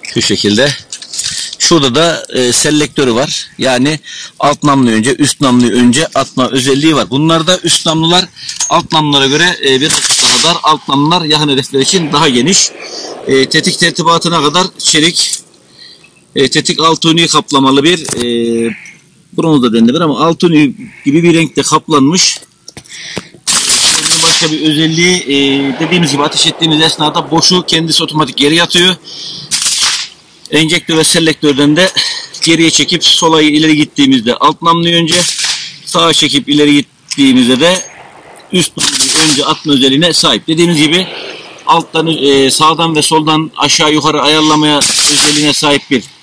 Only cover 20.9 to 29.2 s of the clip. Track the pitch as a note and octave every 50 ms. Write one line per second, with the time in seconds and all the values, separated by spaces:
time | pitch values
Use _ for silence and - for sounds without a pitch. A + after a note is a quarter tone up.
20.9 | - - - C#3+ C#3 E3 E3+ F3 D#3+ E3 E3 D3 - - - - - D#3 - -
21.9 | D#3+ C#3+ C3+ C#3 F3 F#3 - - - - - _ _ _ _ - _ - - -
22.9 | - - - - - - - - - - _ - - - - - - - - -
23.9 | - - D3 - - D#3+ E3 - - - E3+ D#3+ D#3 D3+ D3 D#3 D3+ D3 D#3+ D#3+
24.9 | D#3+ E3 F3 F3+ F3+ F3+ - - C#3+ C#3 C#3 C#3 C#3 C#3 C#3 C#3 B2+ B2 E3 D#3
25.9 | F3 F3+ E3+ C#3+ C#3 C#3 D3 D3 - - - E3 - - E3 E3 D#3 D3+ D#3+ D#3
26.9 | - - D#3 D3+ D3+ E3+ D#3 C3+ D3+ D#3+ D#3 - F#3 F3+ E3+ - - E3 E3 D#3+
27.9 | D#3 - E3 D3+ D3+ D3+ D3+ - C#3+ - C#3 C#3+ D#3 E3+ F3 E3 - F3 F3 F#3
28.9 | F3+ - - - - -